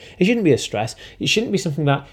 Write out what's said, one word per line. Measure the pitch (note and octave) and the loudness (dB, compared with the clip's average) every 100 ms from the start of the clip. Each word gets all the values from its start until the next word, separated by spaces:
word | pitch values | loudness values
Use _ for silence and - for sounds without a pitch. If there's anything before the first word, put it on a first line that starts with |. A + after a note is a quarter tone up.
| - - | -14 -2
It | |
shouldn't | F3+ A#3 | 0 2
be | F3 | 4
a | A2+ | 2
stress. | - G#2 A2 - - - | 0 -4 -6 -8 -20 -8
It | - | -2
shouldn't | G#3+ A3+ | 0 0
be | G3 | -2
something | E3+ C#3+ | -2 -2
that | D3 C#3 - | 0 0 -4